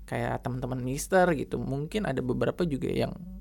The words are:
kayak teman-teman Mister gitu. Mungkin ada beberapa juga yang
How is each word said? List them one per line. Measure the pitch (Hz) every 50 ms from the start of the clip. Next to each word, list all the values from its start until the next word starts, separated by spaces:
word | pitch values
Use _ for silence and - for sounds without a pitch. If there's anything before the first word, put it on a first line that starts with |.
| -
kayak | - - 120 117 123 123 120
teman-teman | - 127 123 127 127 123 127 127
Mister | 123 127 131 147 - - - 185 180 175
gitu. | 170 135 - - - -
Mungkin | 120 131 131 139 147 165 - 214 208
ada | - 139 131
beberapa | 131 123 123 - - 117 113 - 180
juga | 170 143 127 - -
yang | - - 123 - - - - - - -